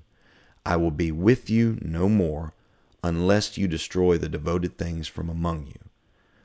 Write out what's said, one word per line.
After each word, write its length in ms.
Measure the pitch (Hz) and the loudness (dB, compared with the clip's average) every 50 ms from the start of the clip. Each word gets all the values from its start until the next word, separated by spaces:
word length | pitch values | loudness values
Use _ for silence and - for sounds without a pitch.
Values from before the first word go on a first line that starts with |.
| - _ _ _ _ _ _ _ _ _ _ _ _ | -18 _ _ _ _ _ _ _ _ _ _ _ _
I 100 | - 87 | 0 0
will 160 | 85 85 82 | 2 2 0
be 220 | 78 73 87 82 78 | 0 0 -2 -2 0
with 360 | 80 90 107 131 127 - - | 2 4 4 4 4 2 0
you 300 | 110 113 117 117 110 - | 2 2 2 2 0 -2
no 280 | - 78 82 82 90 101 | -4 -4 -2 0 2 4
more 440 | 110 104 90 80 76 76 82 78 - _ _ _ _ _ _ _ _ _ - | 4 4 2 0 -2 -4 -8 -10 -12 _ _ _ _ _ _ _ _ _ -2
unless 520 | 87 85 82 87 92 101 104 104 - - | -2 0 2 4 4 4 4 2 -2 -4
you 120 | - 98 90 | -2 -2 -2
destroy 500 | 80 78 - - - 92 90 90 87 82 | -2 -4 -6 -4 0 2 4 4 4 2
the 100 | 80 78 | 0 -2
devoted 480 | 76 73 73 82 85 90 85 87 - | -4 -4 -4 -2 -2 0 -2 -4 -4
things 300 | - 87 85 85 82 80 | -6 -6 -6 -4 -6 -8
from 240 | - - - 85 85 | -8 -8 -8 -6 -6
among 380 | 82 82 85 85 85 78 71 67 | -4 -4 -2 -2 -4 -4 -8 -12
you." 100 | - - - - - _ _ _ _ _ _ _ _ _ | -16 -20 -20 -20 -20 _ _ _ _ _ _ _ _ _